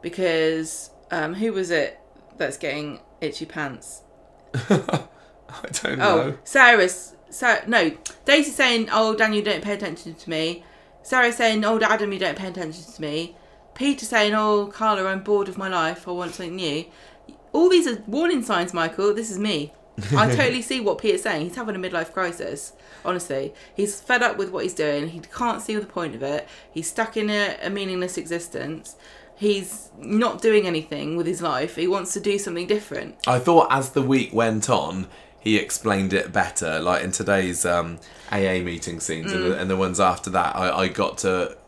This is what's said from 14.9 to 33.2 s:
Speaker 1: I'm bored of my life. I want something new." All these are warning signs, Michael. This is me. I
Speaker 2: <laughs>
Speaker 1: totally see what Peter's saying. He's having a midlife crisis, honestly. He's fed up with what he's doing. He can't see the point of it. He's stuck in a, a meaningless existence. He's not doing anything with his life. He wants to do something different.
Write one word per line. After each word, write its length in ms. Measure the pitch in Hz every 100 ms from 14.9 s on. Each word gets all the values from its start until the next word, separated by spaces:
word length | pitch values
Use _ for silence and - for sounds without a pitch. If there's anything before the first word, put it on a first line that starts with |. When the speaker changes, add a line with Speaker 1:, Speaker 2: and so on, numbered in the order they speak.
| 202 190
Speaker 1:
I'm 160 | 190
bored 260 | 196 208 196
of 80 | 185
my 100 | 190
life. 380 | 180 160 175 -
I 40 |
want 220 | 180 175 170
something 200 | 175 185
new." 300 | 165 147 165 - - - - - -
All 180 | 285 359
these 180 | 370 320
are 140 | 226 -
warning 360 | 240 339 311
signs, 300 | 226 190 175
Michael. 400 | 175 165 165 202
This 160 | 208 226
is 80 | 190
me. 340 | 214 165 151 - - - 98 147
I 120 | 226
Speaker 2:
<laughs> 80 | 123
Speaker 1:
totally 260 | 262 247
see 180 | 233 262
what 160 | 202 160
Peter's 240 | 220 185
saying. 220 | 226 165 175
He's 100 | 254
having 200 | 220 190
a 40 |
midlife 320 | 185 175 165
crisis, 640 | - 180 165 - 143 - - - - -
honestly. 480 | 180 175 135 139 - -
He's 280 | - 208 -
fed 200 | - 247
up 120 | 240 -
with 140 | 190
what 120 | 185
he's 100 | 175
doing. 340 | - 151 143 156
He 100 | 165
can't 420 | - - 240 220
see 140 | 214 214
the 100 | 208
point 300 | - 165 117
of 80 |
it. 240 | 139 151 - - -
He's 180 | 160 160
stuck 260 | - 220 220
in 140 | 214
a, 280 | 208 196 -
a 60 | -
meaningless 480 | 202 196 180 180 180
existence. 800 | 165 170 170 - 135 160 - - - - - -
He's 520 | 208 202 185 - - -
not 440 | - 214 240 175
doing 240 | 220 208 185
anything 480 | 165 156 147 147 170
with 120 | 165
his 140 | 180
life. 340 | 170 127 160 -
He 100 | 175
wants 240 | 196 185
to 60 | 208
do 180 | 208 202
something 280 | 202 170 180
different. 480 | 208 208 - - -